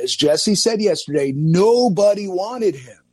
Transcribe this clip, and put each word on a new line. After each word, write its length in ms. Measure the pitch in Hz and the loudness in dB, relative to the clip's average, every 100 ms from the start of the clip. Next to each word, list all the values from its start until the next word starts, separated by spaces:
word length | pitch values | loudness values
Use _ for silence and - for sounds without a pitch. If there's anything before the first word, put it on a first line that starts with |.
as 140 | 127 - | -8 -2
Jesse 380 | 147 - 220 | 0 0 0
said 260 | 196 233 226 | 0 0 0
yesterday, 520 | 208 - - 147 139 135 | 0 -2 -4 -4 -2 -2
nobody 920 | 160 175 214 240 247 180 202 202 202 | 2 4 4 4 2 2 2 0 -2
wanted 480 | 180 208 247 208 139 | -6 -6 -4 -4 -4
him. 240 | 123 - _ | -10 -20 _